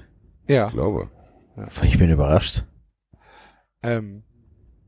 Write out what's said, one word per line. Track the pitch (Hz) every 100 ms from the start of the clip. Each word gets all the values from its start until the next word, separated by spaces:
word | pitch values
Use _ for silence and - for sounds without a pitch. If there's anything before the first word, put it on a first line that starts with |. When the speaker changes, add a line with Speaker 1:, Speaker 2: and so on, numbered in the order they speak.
| - _ _ _ -
Speaker 1:
Ja. | 139 104
Speaker 2:
Ich |
glaube. | 113 87 92 - - _ _ _ -
Speaker 1:
Ja. | - -
Speaker 3:
Ich | - -
bin | 85
überrascht. | 76 71 85 - - - _ _ _ _ _ _ - - _ _ _
Speaker 1:
Ähm. | 117 117 104 101 _ _ _ _ _ _